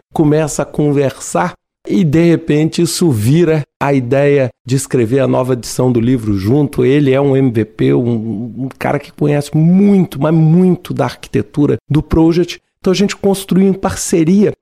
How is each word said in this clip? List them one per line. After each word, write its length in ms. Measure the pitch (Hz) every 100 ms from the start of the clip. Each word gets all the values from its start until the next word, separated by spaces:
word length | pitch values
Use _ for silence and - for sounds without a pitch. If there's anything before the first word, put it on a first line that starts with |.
| -
começa 500 | - 147 151 151 -
a 20 | 143
conversar 880 | - 147 143 135 - - 170 175 - _ _ -
e, 200 | 208 170
de 180 | 156
repente, 580 | 170 160 160 151 156 165
isso 300 | 165 - 175
vira 500 | 113 107 160 165 156 139 -
a 160 | 139
ideia 540 | 139 120 135 143 143 127 - -
de 120 | 131
escrever 420 | - 131 110 135
a 80 | 127
nova 240 | 127 127
edição 400 | 123 - - 127
do 80 | 120
livro 380 | 117 131 110 98
junto. 480 | 98 143 143 - 123
Ele 260 | 143 139
é 80 | 131
um 160 | 143 135
M 160 | 135
V 140 | 113 107
P, 280 | - 131
um, 600 | 139 120 117 110 101 120 110
um 120 | 131 -
cara 180 | 127 139
que 140 | -
conhece 400 | - 147 147 143
muito, 640 | 156 165 185 202 196 175 135
mas 160 | 156
muito 600 | 165 156 170 185 175 -
da 100 | 131
arquitetura 720 | 131 - - 135 - - 143 127 -
do 120 | 143
Project. 600 | 151 165 160 170 170 - _ _
Então, 120 | 185
a 40 | 180
gente 220 | 202 -
construiu 500 | 196 196 - 180 196
em 60 |
parceria 800 | 190 190 - - 185 160 196 190 -